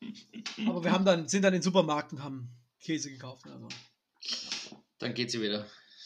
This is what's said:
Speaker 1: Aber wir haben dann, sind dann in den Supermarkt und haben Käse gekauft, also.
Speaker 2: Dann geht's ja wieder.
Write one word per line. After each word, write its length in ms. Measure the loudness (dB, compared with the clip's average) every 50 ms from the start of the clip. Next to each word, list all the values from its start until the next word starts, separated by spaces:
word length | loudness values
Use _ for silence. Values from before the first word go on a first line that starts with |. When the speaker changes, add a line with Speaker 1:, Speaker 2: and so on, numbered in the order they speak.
| -14 -14 -14 -14 -16 _ -16 -12 -12 -10 -6 -2 0
Speaker 1:
Aber 180 | 0 2 2 4
wir 80 | 4
haben 120 | 4 6 6
dann, 240 | 6 6 4 4 0
sind 140 | 2 4
dann 100 | 4 4
in 60 | 4 4
den 40 |
Supermarkt 500 | 4 4 6 6 6 6 4 0 -2 -4
und 100 | -8 -10
haben 280 | -8 -8 -8 -8 -10 -12 -14 -18 _ _ _ _
Käse 300 | -6 -4 -4 -4 -4 -6
gekauft, 360 | -12 -14 -14 -16 -16 -16 -16 -16
also. 200 | -16 -14 -12 -14 -14 -14 -16 -20 _ _ _ _ _ -12 -8 -6 -6 -6 -6 -8 -8 -8 -10 -12 -16 -20 _ _ _ -6
Speaker 2:
Dann 160 | -6 -4 -2
geht's 200 | -2 -2 -2 -2
ja 60 | -2
wieder. 260 | 0 0 0 -2 -4 -8 -14 -20 -20 -20 -20 -20 -14